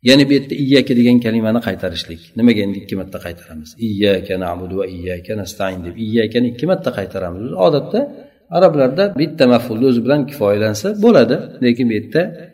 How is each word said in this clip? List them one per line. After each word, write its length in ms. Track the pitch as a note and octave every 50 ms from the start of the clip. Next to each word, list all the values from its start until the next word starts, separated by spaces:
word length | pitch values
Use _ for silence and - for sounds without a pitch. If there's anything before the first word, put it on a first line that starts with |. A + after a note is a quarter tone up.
| -
Ya'ni 200 | A#2+ C3 C#3+ C#3
bu 80 | C3+ C#3+
yerda 220 | C#3 C#3 - -
iyyaka 380 | - C#3+ C3 C#3 C3+ B2 B2+ C3
degan 220 | A#2+ A#2+ A#2+ B2 B2
kalimani 400 | A#2+ A2+ A2 A2+ A2 A2 A2 A#2
qaytarishlik. 600 | - A#2 F#2+ F#2 - F#2 E2+ F2 - - E2 E2 - - _
Nimaga 280 | A#2 A2+ A#2+ A2+ G#2
endi 160 | G2+ G2 G2
ikki 180 | G2 F2 - -
marta 220 | F#2+ F#2 F#2 F#2+
qaytaramiz? 520 | F2 - F2 E2+ E2+ - - D#2+ D#2 D#2 - -
Iyyaka 580 | - A2+ A2 G#2 G2 G#2 G2+ G2 F#2 F2+ - F#2+
na'budu 400 | F#2 F#2 F2 F2 F2 F2+ F2 F#2+
va 100 | F#2+ F#2+
iyyaka 460 | F#2 F#2 F2+ F2 F2+ F2+ F2 F2 - A2
nasta'in 460 | G#2+ F#2+ F2 - - G2 F#2+ F#2 F#2
deb 140 | E2+ F2 F2
iyyakani 500 | A2+ A2+ G#2+ A2 A#2 A2 G#2+ A2 A#2+ B2
ikki 180 | A#2+ A#2+ - -
marta 240 | E3+ F#3+ E3+ E3+ C3
qaytaramiz. 500 | - - G2 F#2 - F#2+ F#2 F2 F2 F#2 G#2+ C3 E3
Odatda 440 | F#3 F#3 F3 D3 C#3 C#3+ - - A3 C#4+ C#4+ - - - - _ _ _
arablarda 560 | _ E3+ E3+ F#3 F#3+ D#3 D3 C3 B2+ C#3 E3+ G3 G3+ G3
bitta 300 | - D#3 E3 - - C#3
maf'ulni 400 | B2 B2 A#2 A#2+ - A2 A2 B2+
o'zi 160 | C3+ B2 A#2+
bilan 200 | A2+ A#2+ C#3+ D3 C3
kifoyalansa 600 | - - - G#2+ G2+ G#2 G#2 G#2+ G#2+ G#2+ G#2+ - G3 G#3+
bo'ladi, 400 | G#3 G3+ A#3 A3 D3+ A#3+ G#3+ C3 - - - -
lekin 280 | - B2+ B2 A#2+ - C3
bu 80 | A#2 A2
yerda 280 | G#2 - - - D#3 F3+ - - - E3 -